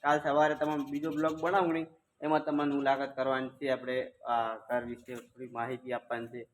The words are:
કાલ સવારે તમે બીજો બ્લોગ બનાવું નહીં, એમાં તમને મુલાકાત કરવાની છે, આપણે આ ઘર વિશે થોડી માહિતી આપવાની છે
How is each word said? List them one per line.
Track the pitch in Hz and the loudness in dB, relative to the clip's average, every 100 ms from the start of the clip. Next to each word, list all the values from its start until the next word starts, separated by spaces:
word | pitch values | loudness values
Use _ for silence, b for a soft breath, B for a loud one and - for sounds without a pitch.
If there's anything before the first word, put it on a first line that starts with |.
કાલ | 143 151 | 4 2
સવારે | 147 143 151 151 | 4 4 4 4
તમે | 151 151 139 | 0 0 -2
બીજો | 143 156 147 | -4 -2 0
બ્લોગ | 160 156 | 0 0
બનાવું | 170 196 175 165 | 2 2 4 0
નહીં, | 165 - _ _ | -4 -10 _ _
એમાં | 147 156 | 2 2
તમને | 151 147 143 139 | 2 0 2 2
મુલાકાત | 139 135 135 135 | 2 2 0 -2
કરવાની | 131 131 131 - | 0 0 -2 -6
છે, | 139 | -2
આપણે | 127 123 127 - - - | 0 0 -4 -4 -8 -2
આ | 120 113 110 - | 0 0 -4 -2
ઘર | 123 120 | -2 -2
વિશે | 120 - 120 - | -10 -10 -14 -14
થોડી | _ 127 117 | _ -12 -6
માહિતી | 117 127 127 120 | -6 -6 -6 -6
આપવાની | - 117 117 | -4 -8 -6
છે | 123 113 | -12 -14